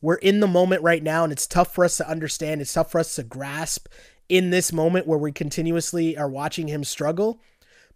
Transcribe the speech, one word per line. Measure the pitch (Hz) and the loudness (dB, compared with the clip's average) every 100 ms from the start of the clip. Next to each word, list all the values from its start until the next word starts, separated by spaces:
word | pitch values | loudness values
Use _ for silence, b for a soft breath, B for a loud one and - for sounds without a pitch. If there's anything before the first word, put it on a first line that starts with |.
we're | 151 170 | -2 2
in | 190 202 | 4 4
the | 202 | 4
moment | 175 180 185 | 4 4 2
right | 160 165 | 2 2
now, | 156 156 | 2 0
and | 165 | 0
it's | 143 - | -2 -2
tough | 175 175 | 2 2
for | - | 4
us | 175 - | 2 2
to | 160 | -4
understand. | 160 156 - 156 151 | -4 -6 -6 -4 -4
It's | 143 | -2
tough | - 131 | -2 0
for | 170 | 0
us | 165 | -2
to | - | -4
grasp | 117 131 139 143 160 - - b b b - | -10 -10 -8 -8 -6 -8 -10 b b b 2
in | 185 185 | 2 4
this | 180 170 | 2 0
moment | 165 160 180 156 | 2 2 2 2
where | 156 | 0
we | 147 | 0
continuously | 143 151 - 160 165 160 175 165 151 | -4 -6 -2 -2 0 -2 -2 -2 -2
are | 143 | -4
watching | 135 151 - 156 | -4 -6 -6 -6
him | 151 | -6
struggle. | 139 - 143 170 214 233 b b b b b | -6 -4 -2 0 -2 -4 b b b b b